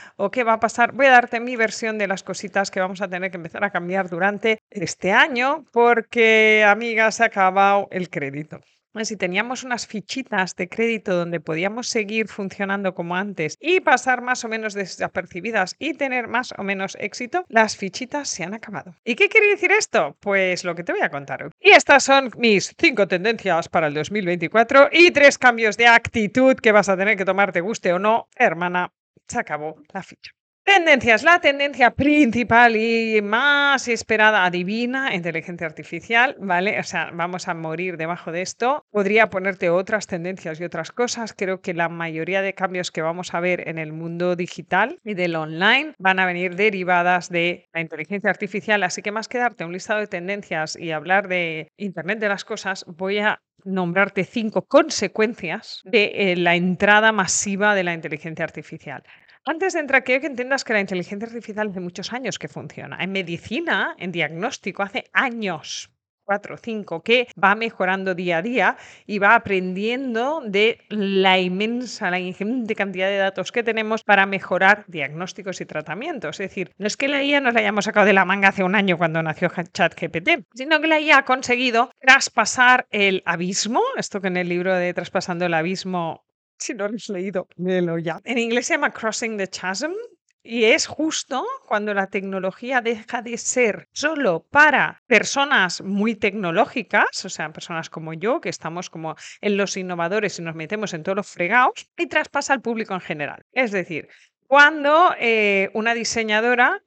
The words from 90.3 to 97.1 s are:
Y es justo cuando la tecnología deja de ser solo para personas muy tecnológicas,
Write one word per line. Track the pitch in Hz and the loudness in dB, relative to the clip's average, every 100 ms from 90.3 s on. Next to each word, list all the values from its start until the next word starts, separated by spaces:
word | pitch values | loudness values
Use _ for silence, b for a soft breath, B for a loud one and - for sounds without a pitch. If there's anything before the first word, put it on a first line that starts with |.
| _ | _
Y | - 240 | -6 2
es | 220 311 - | 4 4 0
justo | - 311 - - 254 427 539 - | -4 -4 -4 -6 -6 -6 -8 -4
cuando | 214 208 | -4 -2
la | 196 190 | -2 -4
tecnología | 202 190 190 190 - 247 262 | -6 -6 -6 -6 -8 -4 -2
deja | 233 226 - 247 | -2 -6 -6 -8
de | 233 226 | -8 -8
ser | - 254 233 180 - | -4 0 0 0 -10
solo | - 294 311 226 165 _ | -6 -4 0 0 -2 _
para | 285 302 254 160 - - | 4 6 4 0 -4 2
personas | 214 185 269 285 254 180 - | 2 2 -2 2 2 0 -4
muy | 190 202 214 | -4 -2 -2
tecnológicas, | 226 214 208 175 175 269 254 185 311 494 | 0 -2 -2 -2 0 0 -2 0 2 2